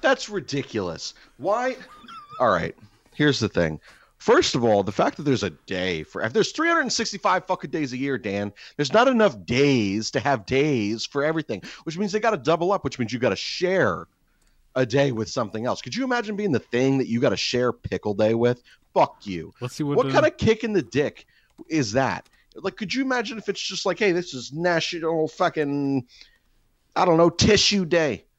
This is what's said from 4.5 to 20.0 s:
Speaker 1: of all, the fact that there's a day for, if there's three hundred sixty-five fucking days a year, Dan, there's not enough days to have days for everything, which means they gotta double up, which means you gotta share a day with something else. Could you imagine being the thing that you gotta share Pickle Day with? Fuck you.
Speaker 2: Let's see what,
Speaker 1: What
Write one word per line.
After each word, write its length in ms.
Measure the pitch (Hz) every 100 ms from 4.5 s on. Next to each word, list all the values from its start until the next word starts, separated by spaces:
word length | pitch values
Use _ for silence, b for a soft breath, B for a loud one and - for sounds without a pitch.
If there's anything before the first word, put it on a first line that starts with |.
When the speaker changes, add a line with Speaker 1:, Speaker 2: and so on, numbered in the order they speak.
Speaker 1:
of 100 | 143
all, 180 | 117 104
the 100 | 95
fact 260 | 101 196 -
that 60 |
there's 180 | 147 123
a 80 | 101
day 520 | 76 - 92 92 82
for, 200 | 76 -
if 100 | 110
there's 200 | 147 196
three 160 | - 320
hundred 220 | 339 285
sixty-five 540 | - 226 202 202 185 -
fucking 240 | 180 165
days 220 | 165 143
a 60 | 123
year, 180 | 139 131
Dan, 380 | 101 98 101 - B -
there's 180 | 147
not 120 | 190 254
enough 300 | 247 214 110
days 680 | 87 120 143 135 101 101 110
to 80 | 139
have 260 | 123 135 98
days 580 | 127 151 135 104 113
for 180 | - 139
everything, 380 | 147 160 151 104 B B
which 140 | - 160
means 140 | 208
they 80 | 208
gotta 180 | 226 170
double 340 | 123 165 175
up, 120 | 196
which 140 | 143 -
means 140 | 117
you 60 | 123
gotta 180 | 117 95
share 680 | - - 180 190 123 82 85 _ _ _ _ _ _ -
a 100 | 127
day 260 | 131 139
with 160 | 117 107
something 380 | - 110 110 120
else. 160 | 101
Could 120 | -
you 100 | 165
imagine 320 | 262 240 214 202
being 160 | 208
the 60 | 123
thing 380 | - 120 135 135
that 100 | 120
you 120 | 113
gotta 160 | 127 101
share 340 | - 123 123
Pickle 400 | 117 - 92 107
Day 180 | 101 110
with? 280 | 113 120 123 _ b _
Fuck 320 | 190 147 - 101
you. 260 | 87 82 _
Speaker 2:
Let's 140 | 123
see 80 | -
what, 120 | 147
Speaker 1:
What 80 | 143